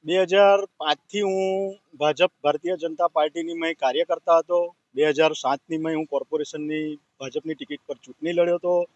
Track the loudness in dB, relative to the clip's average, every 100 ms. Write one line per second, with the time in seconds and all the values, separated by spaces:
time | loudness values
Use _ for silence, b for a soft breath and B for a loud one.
0 | 0 0 4 6 6 6 0 _ -2 -2
1 | _ -2 -2 0 0 -2 -4 -10 _ -2
2 | -2 2 0 _ -2 0 -4 -4 -6 -2
3 | 0 0 -2 -2 -8 -4 -6 -2 -2 -2
4 | -2 -4 2 2 2 -2 -2 _ _ 0
5 | 0 4 2 0 -4 -4 _ -6 -4 -4
6 | -4 -6 -4 -6 -6 -8 -6 -6 -6 -10
7 | _ _ -8 -8 -8 -10 -10 -12 -12 -14
8 | -14 -8 -4 0 2 0 0 0 -2